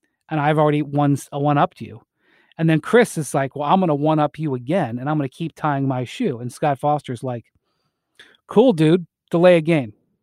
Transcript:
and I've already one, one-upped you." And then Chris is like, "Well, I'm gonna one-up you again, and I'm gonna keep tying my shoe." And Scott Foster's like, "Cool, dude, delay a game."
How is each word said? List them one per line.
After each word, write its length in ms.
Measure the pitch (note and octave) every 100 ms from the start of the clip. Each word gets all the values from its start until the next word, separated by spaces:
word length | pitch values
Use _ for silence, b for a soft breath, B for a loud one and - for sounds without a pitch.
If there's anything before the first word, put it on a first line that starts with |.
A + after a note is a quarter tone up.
| _ _ _
and 120 | D#3
I've 180 | D3 D#3
already 220 | D3+ D3+
one, 360 | D3 C#3+ C#3+ C#3 -
one-upped 480 | C#3+ C#3+ C#3+ F3+ -
you." 220 | G#2+ G#2+ _ _ _ _ _ -
And 120 | E3
then 120 | D#3+
Chris 360 | - A#3+ A3+ E3
is 160 | C#3+
like, 220 | D3+ C3+ C#3
"Well, 140 | D3
I'm 100 | F#3+
gonna 160 | F3+ C#3+
one-up 420 | D3+ D#3 D3 -
you 180 | D#3 B2+
again, 440 | B2 F#3+ B2 A#2+
and 100 | C3+
I'm 80 | D#3
gonna 120 | C3+
keep 260 | - E3 -
tying 320 | D#3 C#3 C3+
my 160 | B2+
shoe." 360 | A#2+ - A3+ A#2
And 120 | B2
Scott 280 | - D3+ C3+
Foster's 440 | D3 D3 - A#2+
like, 220 | C3 A#2+ - _ _ _ _ _ _ _ b b -
"Cool, 260 | - C4
dude, 340 | D#3+ D#3 F3+ E3 _ _
delay 240 | E3+ F3+ E3+
a 60 |
game." 320 | D#3 D#3+ A2 - _ _